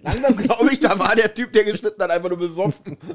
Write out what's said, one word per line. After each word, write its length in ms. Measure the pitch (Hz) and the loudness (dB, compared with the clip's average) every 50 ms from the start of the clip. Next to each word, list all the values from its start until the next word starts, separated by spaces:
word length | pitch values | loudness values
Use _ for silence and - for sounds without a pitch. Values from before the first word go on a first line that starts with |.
Langsam 340 | - 147 - 247 277 269 233 | -8 -6 -4 0 2 2 2
glaub 340 | 190 - - 240 - 240 269 | 2 2 0 2 4 2 2
ich, 100 | 269 - | 2 2
da 180 | 302 311 - 190 | 2 0 2 2
war 160 | 185 196 226 | 0 2 2
der 180 | 226 220 214 | 2 2 0
Typ, 200 | - 226 247 - | 0 -6 -6 0
der 120 | - 214 208 | 2 2 2
geschnitten 380 | 208 214 - 208 208 214 - | 2 -2 -4 -4 -6 -4 -2
hat, 80 | 185 170 | -2 -2
einfach 180 | 170 175 180 180 | -2 -2 -2 -4
nur 100 | 180 170 | -4 -4
besoffen. 580 | 175 170 165 170 196 151 - - - 190 151 - | -6 -6 -4 -2 -2 -2 -4 -6 -10 -16 -16 -16
<laughs> 60 | - 185 | -14 -12